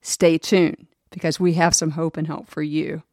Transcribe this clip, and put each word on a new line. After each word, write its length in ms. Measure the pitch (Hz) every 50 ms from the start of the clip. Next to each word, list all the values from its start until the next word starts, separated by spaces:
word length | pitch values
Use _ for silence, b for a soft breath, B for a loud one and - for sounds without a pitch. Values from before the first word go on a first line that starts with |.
Stay 380 | _ - - - - 170 165 160
tuned, 500 | - - - 190 175 156 - - - _ _ _ _ _
because 280 | - 180 - 165 156 -
we 140 | 180 180 170
have 240 | 165 165 170 160
some 140 | - 170 160
hope 260 | 147 165 165 165 -
and 100 | - 156
help 220 | 156 151 - - _
for 140 | - - 151
you. 420 | 151 147 156 156 - - 165 - _